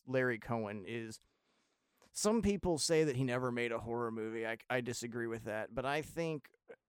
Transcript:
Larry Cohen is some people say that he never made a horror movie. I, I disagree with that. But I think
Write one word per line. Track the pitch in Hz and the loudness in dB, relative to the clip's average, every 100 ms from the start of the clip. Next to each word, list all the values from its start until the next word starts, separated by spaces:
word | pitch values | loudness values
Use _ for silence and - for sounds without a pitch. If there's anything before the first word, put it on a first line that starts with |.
| - | -2
Larry | 131 127 113 | 2 2 0
Cohen | - 117 104 104 90 | -2 -2 -2 -6 -6
is | 117 113 113 _ _ _ _ _ _ _ _ - | -8 -8 -12 _ _ _ _ _ _ _ _ -14
some | - 208 226 | -2 2 4
people | 196 202 180 156 | 4 2 2 2
say | - 160 | 4 6
that | 156 127 | 6 4
he | |
never | 131 123 127 | 2 2 0
made | 120 120 | 0 0
a | 113 | -2
horror | 110 117 117 | -2 -2 -2
movie. | 113 110 113 113 | -2 -4 -2 -4
I, | 117 - | -4 0
I | 127 | 0
disagree | 123 117 120 120 117 | 0 -4 -4 -4 -4
with | 113 | -4
that. | 113 107 107 | -4 -4 -2
But | 120 | -2
I | 127 147 | 0 -2
think | 143 160 165 156 - _ - - | -2 -4 -4 -4 -8 _ -20 -20